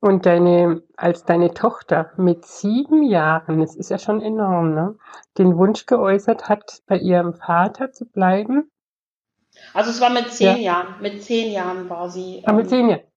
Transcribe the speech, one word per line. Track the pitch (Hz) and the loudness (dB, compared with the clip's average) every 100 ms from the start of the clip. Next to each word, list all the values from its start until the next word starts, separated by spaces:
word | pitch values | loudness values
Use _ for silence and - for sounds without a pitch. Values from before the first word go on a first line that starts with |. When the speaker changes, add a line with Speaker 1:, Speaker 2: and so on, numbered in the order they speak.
Speaker 1:
Und | 208 196 185 | 2 2 4
deine, | 175 175 175 175 165 _ - | 4 4 4 4 0 _ -4
als | 170 170 - | -2 -2 0
deine | 170 208 | 2 2
Tochter | - 226 - - 160 160 - | 0 -4 -4 -4 -2 -2 -2
mit | 185 170 - | 0 0 -6
sieben | - 202 226 277 311 | -10 -4 -4 2 2
Jahren, | 294 190 156 160 160 160 | 2 2 2 -2 -2 -2
das | 156 - | -2 -4
ist | 185 | -8
ja | 190 | -8
schon | - 214 | -4 -4
enorm, | 214 220 202 180 165 | -4 -4 -2 0 0
ne, | 156 175 214 - - _ - | -2 -4 -6 -20 -20 _ 2
den | 185 170 | 2 4
Wunsch | 190 214 - | 2 0 0
geäußert | 240 196 196 202 - - | 0 2 0 0 -4 -2
hat, | 208 - - _ | -4 -4 -20 _
bei | 190 | -2
ihrem | 180 175 175 | 2 0 0
Vater | 170 - 170 190 214 262 | -6 -2 0 0 -2 -12
zu | _ 233 | _ -14
bleiben? | - 185 190 214 269 311 _ _ _ _ _ _ _ _ _ - | -2 0 0 0 -4 -4 _ _ _ _ _ _ _ _ _ -12
Speaker 2:
Also | - 220 | -4 -4
es | 233 | 0
war | 247 | 0
mit | 247 233 | 0 -4
zehn | - - | 0 2
Speaker 1:
Ja. | 247 | 2
Speaker 2:
Jahren. | 208 175 180 - | 0 -2 -4 -10
Mit | 202 202 | -10 -10
zehn | - 233 226 | -4 -4 -2
Jahren | 202 180 185 180 | -4 -6 -8 -10
war | 170 180 | -10 -10
sie, | 180 185 185 - | -10 -12 -8 0
Speaker 1:
Ah, | |
mit | 214 190 | 0 2
Speaker 2:
ähm, | |
Speaker 1:
zehn | 254 240 | 0 2
Jahren. | 180 _ | 0 _